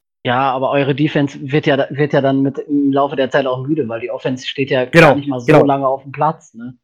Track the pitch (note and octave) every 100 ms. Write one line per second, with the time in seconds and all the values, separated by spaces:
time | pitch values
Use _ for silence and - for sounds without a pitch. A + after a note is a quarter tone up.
0 | _ _ B2+ B2 C3+ B2+ C3 C#3+ C3+ C#3
1 | D3 D#3 C#3 D3 C#3+ D3+ D#3 C3+ C3+ C3+
2 | D3 D3+ C3+ C3+ C#3 C3+ - C#3+ C#3 C#3
3 | C#3 C#3 C3 D3 C3+ B2+ C3 D#3 A2+ A#2
4 | A#2 B2+ D3 B2+ - - C3 C3+ B2+ E3
5 | D#3+ C#3 C#3+ B2+ B2 D3+ C#3+ C#3 C3+ C3
6 | C#3+ C3+ D3+ E3 _ A3 A#3+ -